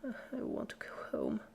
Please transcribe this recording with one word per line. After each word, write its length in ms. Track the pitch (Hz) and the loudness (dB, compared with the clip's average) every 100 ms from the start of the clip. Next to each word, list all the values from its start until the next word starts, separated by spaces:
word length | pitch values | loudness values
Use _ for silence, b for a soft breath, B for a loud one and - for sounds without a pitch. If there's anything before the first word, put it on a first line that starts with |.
I 400 | 277 233 - 262 | -2 -2 -2 0
want 260 | - - - | 2 2 0
to 60 | |
go 120 | - - - - | -2 -6 -4 0
home 280 | - - 214 - | 2 4 2 0